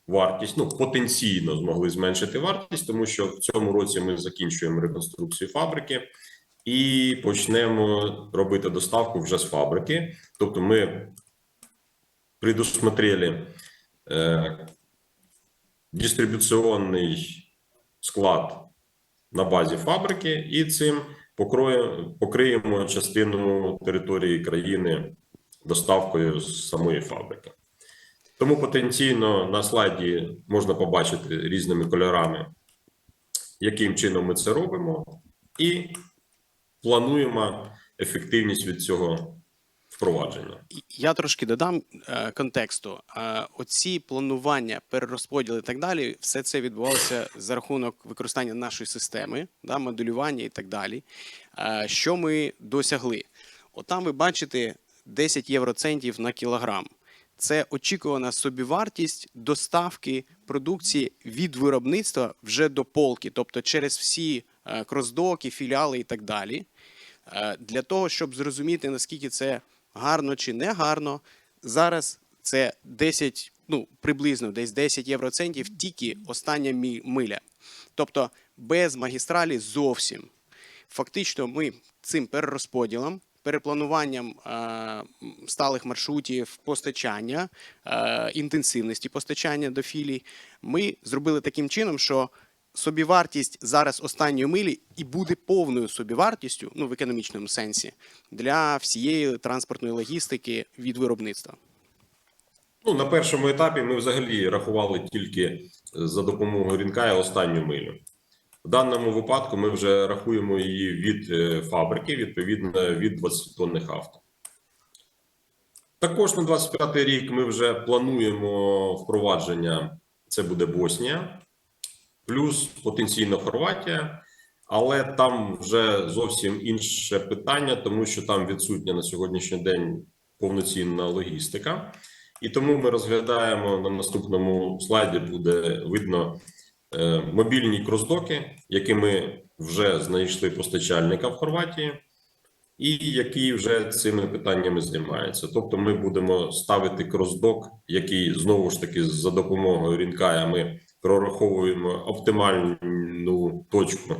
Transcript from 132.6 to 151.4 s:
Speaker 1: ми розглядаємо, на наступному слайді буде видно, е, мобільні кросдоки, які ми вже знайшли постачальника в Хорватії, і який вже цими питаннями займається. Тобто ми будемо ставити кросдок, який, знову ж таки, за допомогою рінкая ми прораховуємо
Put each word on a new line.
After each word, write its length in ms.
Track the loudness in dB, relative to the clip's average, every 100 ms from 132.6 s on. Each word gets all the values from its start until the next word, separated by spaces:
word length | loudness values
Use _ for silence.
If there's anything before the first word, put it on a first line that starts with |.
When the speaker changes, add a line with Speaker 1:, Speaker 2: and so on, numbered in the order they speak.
| 4 4
Speaker 1:
ми 140 | 4
розглядаємо, 880 | 2 2 0 2 2 2 2 2 0
на 120 | 0
наступному 920 | -2 -2 -4 0 2 2 2 0 -4
слайді 380 | 2 2 4 0
буде 640 | -2 -2 2 4 2 -2 0
видно, 540 | -2 2 0 0 -4 -16 -20 -20 _ -10
е, 240 | 0 2 2
мобільні 640 | 2 4 4 4 2 0
кросдоки, 720 | 2 0 2 0 0 -6 -6 -14 -2
які 260 | 0 4
ми 480 | 4 4 2 0 -8 -18 -12
вже 420 | -4 2 4 2
знайшли 500 | 2 0 0 0 0
постачальника 800 | 0 -2 -2 2 2 4 2 -2
в 80 | -2
Хорватії, 560 | -2 -2 -2 -4 -6 -8 _ _ _ _ _ _ _ -2
і 340 | 0 0 0
який 400 | 0 0 0 0
вже 320 | 2 2 2
цими 420 | 2 0 2 2 0
питаннями 540 | -2 0 2 2 0
займається. 680 | 0 -4 -4 -4 -4 -6 -4
Тобто 220 | -2 0 0
ми 180 | 2
будемо 580 | 2 0 0 4 2 2
ставити 520 | -2 2 2 2 -2
кросдок, 600 | -2 0 0 2 2 2 -4 -16 -4
який, 460 | -2 0 0 2
знову 360 | 2 4 4 4
ж 100 | 0
таки, 240 | -2 0
за 260 | 0 2 2
допомогою 680 | 2 2 2 4 4 2 2
рінкая 480 | 0 2 2 4 2
ми 340 | 0 0 -6 _ _
прораховуємо 920 | 4 4 4 2